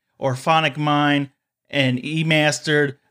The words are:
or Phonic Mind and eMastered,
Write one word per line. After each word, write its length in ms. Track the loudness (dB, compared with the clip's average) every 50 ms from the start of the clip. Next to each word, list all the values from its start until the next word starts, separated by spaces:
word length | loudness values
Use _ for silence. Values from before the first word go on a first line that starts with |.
| _ _ _ _
or 180 | -4 -4 -4
Phonic 420 | -2 0 2 2 2 2 0 -2 -2
Mind 520 | -2 0 2 2 2 2 2 0 -2 -4 _ _ _ _ _ _ _ _
and 300 | -4 0 0 0 0 -2
eMastered, 960 | -4 -4 -4 -2 0 2 2 2 2 2 0 -2 -2 -2 0 0 0 0 -4 -10 _ _